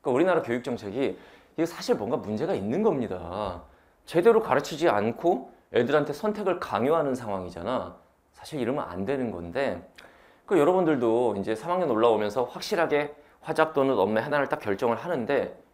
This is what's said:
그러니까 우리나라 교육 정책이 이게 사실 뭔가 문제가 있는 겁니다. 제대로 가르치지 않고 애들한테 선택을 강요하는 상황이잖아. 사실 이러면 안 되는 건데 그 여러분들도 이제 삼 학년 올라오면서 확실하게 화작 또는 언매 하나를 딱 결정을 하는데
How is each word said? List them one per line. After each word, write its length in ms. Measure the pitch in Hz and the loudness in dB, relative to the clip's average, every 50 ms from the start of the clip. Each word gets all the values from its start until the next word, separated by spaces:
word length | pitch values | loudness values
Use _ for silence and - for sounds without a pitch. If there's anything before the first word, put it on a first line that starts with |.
그러니까 100 | - 147 | 0 0
우리나라 300 | 123 131 170 185 180 165 | 2 2 4 4 2 2
교육 220 | - - 120 123 120 | 2 0 -4 -4 -2
정책이 540 | 143 123 110 - 101 95 127 139 104 95 - - - - - _ _ _ | -4 -6 -6 -6 -6 -4 -2 -2 -2 -2 -6 -14 -20 -20 -20 _ _ _
이게 120 | - 160 | -4 -4
사실 280 | 165 - - - - 240 | -4 -4 -8 -2 -2 -2
뭔가 200 | - 104 104 135 | 0 0 -2 -2
문제가 380 | - 95 95 107 107 143 170 190 | -4 -4 -4 -4 -4 -2 -2 -2
있는 280 | 107 95 104 123 180 | -2 -2 -2 -2 0
겁니다. 800 | 214 220 165 139 117 98 92 87 85 82 87 101 107 95 90 82 - - - _ _ _ _ _ _ | 2 2 2 0 -2 -4 -6 -8 -8 -8 -6 -6 -6 -6 -6 -10 -14 -18 -20 _ _ _ _ _ _
제대로 340 | - - 165 180 226 226 - | -2 -2 4 4 6 4 4
가르치지 480 | - - 131 135 143 - 170 143 160 170 | 4 2 2 0 0 -2 -6 0 2 2
않고 640 | 110 104 101 113 117 - - 170 196 254 - - - _ _ _ - | 2 2 0 0 -2 0 0 0 0 0 -4 -12 -20 _ _ _ 0
애들한테 400 | 117 123 120 143 151 143 143 143 | 2 2 4 2 2 2 0 -6
선택을 460 | - - 214 208 208 208 190 175 180 | -4 -4 -4 -4 -2 -2 -2 -2 -2
강요하는 540 | - - - 98 113 135 160 165 151 139 131 | -4 -4 -2 0 2 2 2 2 2 0 -2
상황이잖아. 800 | 127 120 107 101 95 92 90 85 82 85 104 127 117 92 90 - - _ _ _ _ _ _ | -4 -4 -6 -6 -6 -6 -8 -10 -8 -6 -4 -4 -4 -6 -8 -12 -18 _ _ _ _ _ _
사실 260 | _ - - - 156 147 | _ -20 -18 -12 -6 -4
이러면 240 | 123 107 135 147 - - | -4 -2 -2 -4 -6 -6
안 160 | 87 92 98 | -6 -6 -4
되는 260 | 104 143 135 127 117 | -4 -2 -2 -2 -4
건데 560 | 98 85 85 85 87 131 139 123 92 82 - - _ - - - - - - - _ _ _ | -4 -8 -10 -6 -4 -2 -2 -2 -4 -6 -10 -16 _ -20 -20 -20 -20 -20 -20 -20 _ _ _
그 120 | - 214 170 | 2 4 4
여러분들도 760 | 143 156 180 185 180 160 156 131 117 113 110 120 123 117 101 | 6 6 4 4 4 4 2 4 4 2 4 4 2 2 0
이제 180 | 98 95 98 110 | 0 -2 -2 -4
삼 160 | 107 - 165 | -4 -2 -2
학년 180 | 175 185 180 151 | 0 0 0 2
올라오면서 540 | 117 107 117 117 110 107 104 104 104 131 123 | 2 4 6 6 6 4 2 0 0 -2 -2
확실하게 680 | - - 139 - - 214 175 165 139 143 147 147 147 - - - - _ _ | -2 -4 -10 -6 -4 0 0 2 2 2 0 0 -2 -8 -14 -20 -20 _ _
화작 320 | - - 160 151 156 156 - | -8 -6 2 2 2 2 4
또는 240 | 143 135 135 131 104 | 2 2 4 4 4
언매 220 | 92 101 110 110 | 4 4 4 0
하나를 260 | 120 147 147 147 139 131 | 0 0 0 0 0 0
딱 120 | - - | -2 -4
결정을 360 | - 113 101 95 131 120 117 | -2 -4 -2 0 0 0 0
하는데 640 | 110 - 175 175 139 113 104 143 123 92 90 - - - _ | -2 -2 -4 -4 -2 -2 0 0 0 0 -2 -8 -14 -20 _